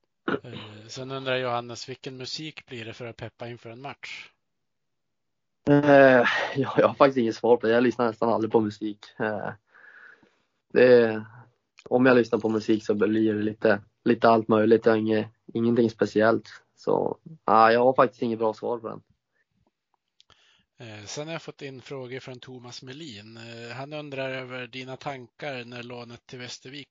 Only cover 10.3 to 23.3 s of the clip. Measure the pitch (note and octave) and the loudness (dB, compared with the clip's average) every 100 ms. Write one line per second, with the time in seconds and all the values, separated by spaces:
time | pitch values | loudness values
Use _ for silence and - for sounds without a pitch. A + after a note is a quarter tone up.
10.3 | _ _ _ _ - B2 B2 A#2 A2 A2 | _ _ _ _ 4 6 8 6 0 -8
11.3 | - - _ _ _ - B2 C3 B2+ A2+ | -18 -20 _ _ _ -4 2 4 4 4
12.3 | A2+ A2 A2 G#2 A2 - G#2 G#2+ A2 A2 | 0 -2 -2 0 -2 0 0 0 2 0
13.3 | G#2 G#2+ G#2+ A2+ G2+ - _ - A#2 A#2 | 0 -4 0 0 0 -2 _ 0 2 4
14.3 | A2+ A2 A2 A2 A2+ A2+ A2 A2 G#2+ A2 | 4 4 2 4 4 4 2 2 -2 -4
15.3 | _ _ A#2 A#2 A#2+ A#2 - G#2 G#2 A2 | _ _ -2 0 2 2 0 -2 2 2
16.3 | A2+ - - _ _ - - G1+ - - | 2 -2 -20 _ _ -4 -2 -2 -8 -14
17.3 | D#3+ - A2 A2+ A#2 B2 C3 B2+ - B2 | -8 2 6 6 6 2 4 0 0 -6
18.3 | A2+ A2+ G#2+ A2 A#2 A2 G#2 _ _ _ | -2 -2 -4 -6 -8 -10 -14 _ _ _
19.3 | _ _ _ _ _ _ _ _ _ _ | _ _ _ _ _ _ _ _ _ _
20.3 | _ _ _ _ _ A#2+ G#2+ G2+ - D3+ | _ _ _ _ _ -20 -18 -14 -12 -10
21.3 | E3 - - C#3+ C3 - C#3 B2+ B2+ C3 | -12 -12 -16 -16 -16 -16 -14 -12 -14 -14
22.3 | B2+ B2+ B2+ B2 A#2+ C3 C3+ D#3+ G3+ A2 | -18 -18 -20 -18 -18 -18 -18 -16 -18 -20